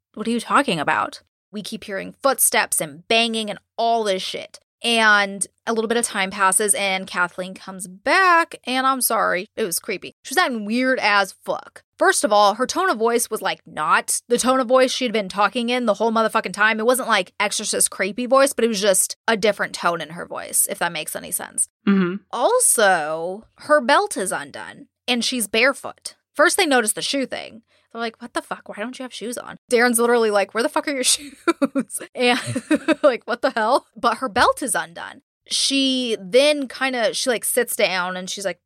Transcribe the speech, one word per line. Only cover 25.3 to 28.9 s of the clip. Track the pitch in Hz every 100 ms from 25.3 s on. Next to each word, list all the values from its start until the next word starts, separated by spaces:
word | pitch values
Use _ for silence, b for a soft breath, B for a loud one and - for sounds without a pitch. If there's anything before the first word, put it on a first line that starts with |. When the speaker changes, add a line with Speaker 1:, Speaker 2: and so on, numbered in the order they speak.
| 254 202
Speaker 1:
barefoot. | 220 262 - - - - - _
First, | - 330 370
they | 330
notice | 254 214
the | -
shoe | - 277 247
thing. | - 69 226 _ _ _
They're | 233
like, | 233 226
"What | 240
the | -
fuck? | - - -
Why | 180
don't | 233